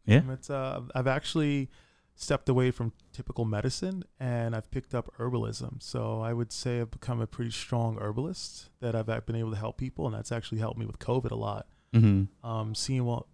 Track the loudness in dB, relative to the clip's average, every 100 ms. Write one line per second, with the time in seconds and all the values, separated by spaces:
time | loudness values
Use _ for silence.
0 | 8 8 8 -2 -6 -4 -4 -4 -4 0
1 | 2 2 2 2 2 2 0 -8 -20 _
2 | _ _ -2 0 4 4 4 2 -2 -4
3 | _ -12 -8 -2 0 2 0 -2 -4 -4
4 | -8 _ -2 -2 0 -2 -4 -6 -4 -4
5 | -6 -4 -2 0 -2 -4 -8 -10 -8 -4
6 | -2 -2 -2 -2 -2 -4 -2 -2 -2 -6
7 | -4 -2 -2 -4 -6 -4 -2 0 0 0
8 | -2 -2 -4 -6 -10 -14 -18 _ -2 0
9 | 0 -2 -2 -2 -2 -2 -4 -4 -6 -4
10 | -4 -4 -4 -6 -4 -2 -2 -2 -6 -6
11 | -2 0 0 -4 -4 -6 -10 _ _ 8
12 | 8 8 4 -4 -8 -6 -4 -4 -2 0
13 | 0 -2 -6